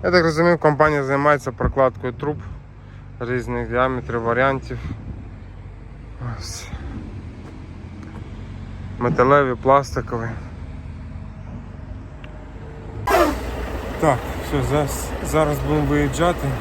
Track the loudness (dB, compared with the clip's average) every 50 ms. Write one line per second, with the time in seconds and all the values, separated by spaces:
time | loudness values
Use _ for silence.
0 | 2 6 4 6 6 6 4 6 6 6 6 6 6 4 6 8 6 6 6 2
1 | 2 2 2 4 6 6 6 4 2 -4 -2 0 0 0 4 6 4 4 4 0
2 | -6 -6 -4 -2 -4 -4 -4 -4 -8 -12 -12 -12 -14 -18 -18 -18 -18 -18 -18 -16
3 | -16 -16 -10 -8 -4 -2 -2 -2 -2 -2 -2 -2 -2 0 2 2 2 2 0 -2
4 | -4 -4 -4 -2 0 2 2 4 4 2 2 0 -4 -8 -10 -8 -8 -8 -10 -10
5 | -10 -12 -12 -12 -12 -14 -14 -14 -16 -16 -16 -16 -14 -14 -14 -14 -16 -16 -16 -16
6 | -16 -16 -12 -10 -8 -8 -8 -8 -10 -10 -10 -10 -10 -10 -10 -8 -8 -8 -8 -8
7 | -10 -10 -10 -10 -12 -12 -12 -14 -14 -14 -14 -14 -12 -12 -12 -14 -14 -14 -14 -14
8 | -14 -12 -12 -12 -12 -12 -12 -12 -12 -12 -12 -12 -12 -12 -12 -10 -10 -10 -6 -2
9 | 0 2 6 6 8 8 8 8 8 6 2 2 6 8 8 8 6 4 -4 -4
10 | -4 -2 -4 -4 -4 -4 -6 -8 -10 -10 -12 -12 -12 -12 -12 -12 -12 -12 -12 -12
11 | -12 -12 -12 -12 -12 -12 -14 -14 -14 -12 -12 -12 -12 -12 -14 -14 -12 -12 -12 -12
12 | -12 -14 -14 -14 -14 -14 -14 -14 -14 -14 -14 -14 -14 -14 -14 -14 -14 -12 -10 -6
13 | 0 4 4 6 4 4 2 -2 -6 -6 -6 -6 -6 -6 -6 -6 -6 -6 -2 2
14 | 4 4 4 4 0 -6 -6 -6 -4 -2 0 0 2 2 2 2 2 0 -2 -4
15 | -4 -6 -6 -6 -4 0 2 2 4 4 2 0 2 2 2 2 4 4 4 4
16 | 4 2 2 2 2 2 2 2 0 -2 -2 -2